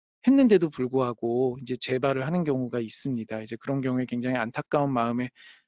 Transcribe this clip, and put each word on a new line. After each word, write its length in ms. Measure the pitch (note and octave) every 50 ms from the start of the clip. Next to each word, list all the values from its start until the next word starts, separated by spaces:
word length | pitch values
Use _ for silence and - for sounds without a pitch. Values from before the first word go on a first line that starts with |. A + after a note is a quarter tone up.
| _ _ _ _ -
했는데도 440 | B3 C4+ C#4 C4+ A#3 G#3+ F3+ E3+ D#3
불구하고 880 | D3+ - B2+ B2 B2+ C3+ C3 A#2+ A#2 - - A#2 A#2 B2 C3 B2+ B2 C3+
이제 140 | C3 A#2+ B2+
재발을 500 | - - - B2 B2+ C3+ C#3 C3+ C3 C3
하는 160 | C#3+ F3 F3+ E3+
경우가 360 | D3+ C3+ C3 B2+ A#2 B2 B2
있습니다. 600 | A#2 A2 - - - C#3+ B2+ A#2 A2 - A2 A2
이제 140 | A2 G#2+ A#2
그런 240 | A2+ - C#3 C3+ C#3
경우에 240 | C3 C3 B2+ B2+ B2+
굉장히 300 | A#2+ A#2+ A#2+ A#2+ B2+ C3
안타까운 560 | B2 A2+ A#2 - D3 - - - D3 C#3+ C#3
마음에 380 | C3+ A#2+ A#2 A#2+ A#2 A#2+ B2+ - _ _ - - - _ _